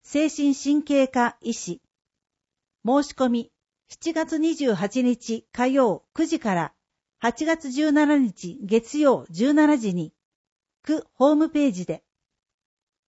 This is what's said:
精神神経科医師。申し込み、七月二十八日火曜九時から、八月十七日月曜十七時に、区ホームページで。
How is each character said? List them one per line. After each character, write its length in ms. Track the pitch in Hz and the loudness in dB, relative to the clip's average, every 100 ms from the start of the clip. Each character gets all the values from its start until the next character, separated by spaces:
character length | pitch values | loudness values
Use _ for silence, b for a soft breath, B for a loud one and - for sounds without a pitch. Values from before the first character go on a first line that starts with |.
精 280 | - 294 311 | -6 -2 -2
神 240 | 302 285 | 0 0
神 300 | 262 277 294 | 0 0 -2
経 240 | 294 277 262 | 2 2 2
科 280 | 254 240 - | 2 -2 -2
医 120 | 226 | -8
師。 300 | 226 - 175 _ _ _ _ _ _ _ _ _ _ | -8 -10 -12 _ _ _ _ _ _ _ _ _ _
申 180 | 214 277 | 0 0
し 100 | 285 | 0
込 160 | - 254 | -2 0
み、 240 | 233 - _ _ _ _ | 0 -4 _ _ _ _
七 240 | - 330 | -10 -6
月 260 | 320 320 320 | -4 -4 -2
二 160 | 320 | -2
十 180 | 311 277 | 0 0
八 300 | 185 202 254 | 0 -2 0
日 460 | 247 233 - 226 - | 0 -2 -6 -10 -8
火 160 | - 254 | -2 0
曜 380 | 269 240 170 - | 2 2 0 -6
九 120 | - 320 | -4 -2
時 120 | 320 | -2
か 160 | 220 | -2
ら、 200 | 175 151 - _ _ _ _ | -2 -4 -10 _ _ _ _
八 260 | 233 233 | -4 -2
月 280 | 320 320 277 | -2 -2 -4
十 180 | 254 302 | -2 2
七 260 | 294 294 294 | 4 4 2
日 420 | 240 - 180 269 | 2 -4 -14 -12
月 380 | 196 226 226 294 | -2 -2 0 0
曜 260 | 294 185 - | 2 2 -2
十 220 | 165 254 | -2 2
七 260 | 302 302 294 | 4 4 2
時 160 | 214 | 0
に、 200 | 180 160 - _ _ _ _ _ _ | -4 -6 -12 _ _ _ _ _ _
区 220 | - 311 - | -6 -6 -6
ホ 180 | _ 277 | _ 2
ー 20 | |
ム 160 | 302 320 | 4 2
ペ 180 | 294 277 | 2 0
ー 40 | |
ジ 140 | 180 175 | -2 -8
で。 180 | 156 _ _ _ _ _ _ _ _ _ _ | -10 _ _ _ _ _ _ _ _ _ _